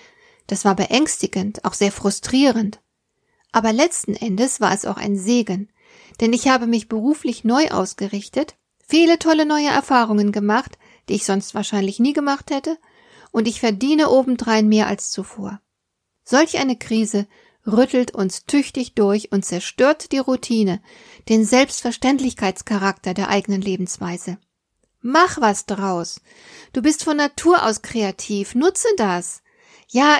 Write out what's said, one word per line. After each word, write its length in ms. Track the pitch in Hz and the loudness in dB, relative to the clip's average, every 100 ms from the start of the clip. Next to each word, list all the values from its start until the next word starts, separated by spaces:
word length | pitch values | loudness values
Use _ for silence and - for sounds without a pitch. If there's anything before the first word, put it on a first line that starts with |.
| - _ _ _ - | -20 _ _ _ -10
Das 180 | 202 | -2
war 120 | 208 190 | 0 2
beängstigend, 920 | - 240 311 - - 190 202 - - | 2 0 0 -2 -4 -4 -6 -6 -8
auch 80 | |
sehr 180 | - 202 | -2 -2
frustrierend. 880 | - 202 - - 262 277 226 208 - _ _ _ _ _ _ _ | 0 -4 -4 -2 2 4 2 -2 -6 _ _ _ _ _ _ _
Aber 220 | 226 220 | 0 2
letzten 400 | 226 330 - - 202 | 2 2 0 -6 -4
Endes 460 | 233 190 262 - | -2 0 0 0
war 120 | 214 | 0
es 120 | 202 - | 0 -4
auch 120 | 196 | -6
ein 200 | 202 202 | -4 -2
Segen, 520 | 190 247 214 190 202 _ _ _ - - | 0 0 0 -4 -8 _ _ _ -20 -2
denn 140 | 226 | 0
ich 140 | 240 269 | 2 2
habe 200 | 262 233 | 2 2
mich 220 | 233 - | -2 -2
beruflich 540 | 220 233 302 330 233 | -2 -2 -2 -4 -4
neu 260 | 220 247 311 | 0 2 2
ausgerichtet, 880 | - 185 - 196 202 - 254 302 - _ _ - | 0 -4 -6 -8 -8 -6 -6 -6 -8 _ _ 0
viele 340 | 302 330 330 | 4 6 4
tolle 260 | 320 311 302 | 4 2 2
neue 220 | 302 294 | 0 0
Erfahrungen 640 | - - 254 226 208 208 | -2 2 2 4 2 2
gemacht, 460 | 208 208 220 - - _ _ - | 0 0 0 -2 -12 _ _ -6
die 60 | 208 | -4
ich 100 | - | -2
sonst 300 | 196 - 226 | -2 -2 -6
wahrscheinlich 440 | 196 208 196 196 | -4 -2 -2 0
nie 140 | 254 | 0
gemacht 380 | 294 285 277 - | 0 -2 -4 -4
hätte, 260 | 277 320 320 _ _ _ - - | -6 -4 -8 _ _ _ -20 -6
und 160 | - 220 | -2 -2
ich 120 | - | 0
verdiene 500 | 240 196 269 311 302 | -2 0 2 2 4
obendrein 580 | 262 262 240 - 220 214 | 4 2 0 0 2 4
mehr 200 | 214 208 | 4 2
als 240 | 202 - | -2 -6
zuvor. 500 | - 190 - 196 202 _ _ _ _ _ _ | -8 -10 -12 -12 -14 _ _ _ _ _ _
Solch 340 | - 262 320 - | 0 2 2 0
eine 200 | 269 226 | -2 -4
Krise 500 | - 226 214 202 202 _ _ _ - | -2 -2 0 -2 -4 _ _ _ 0
rüttelt 500 | 214 254 254 247 - | 2 4 2 0 -2
uns 300 | 190 - - | -4 -4 -2
tüchtig 500 | 285 269 - 247 - | 0 0 -4 -4 0
durch 360 | 202 208 - | 2 0 -2
und 120 | 196 - | -4 -4
zerstört 680 | 180 - - 262 302 - | -6 -6 2 2 2 -2
die 60 | 269 | -4
Routine, 640 | 262 254 - 226 202 175 - - - - - | -2 -2 -2 0 0 -2 -8 -20 -20 -12 0
den 160 | 220 214 | 2 4
Selbstverständlichkeitscharakter 1700 | 247 277 - 240 233 262 269 262 - 196 190 - 208 196 - 196 | 4 2 -2 -6 -2 0 0 0 -2 -4 -4 -4 -2 -2 -2 -4
der 160 | 196 196 | -4 -2
eigenen 320 | 202 190 196 | -2 0 -2
Lebensweise. 760 | 196 185 180 - 180 175 - 190 _ _ _ _ _ _ | -2 -4 -4 -6 -8 -8 -10 -12 _ _ _ _ _ _
Mach 380 | 233 302 359 320 | -2 2 2 2
was 260 | 226 196 - | 0 0 -4
draus. 560 | 196 196 175 160 - _ _ - - - | -4 -2 -4 -6 -10 _ _ -20 -20 -10
Du 80 | 254 | -2
bist 220 | 254 302 | 0 0
von 140 | - 294 | 0 0
Natur 460 | 285 - 320 359 | -2 0 4 4
aus 180 | 226 214 | 2 -4
kreativ, 760 | - 233 202 - - 202 196 240 | -6 -4 -4 -4 -6 -6 -4 0
nutze 320 | 330 392 480 392 | 2 2 0 0
das. 460 | 208 175 - - _ _ _ _ _ | 0 -2 -6 -12 _ _ _ _ _
Ja, 280 | 240 285 294 | 2 4 4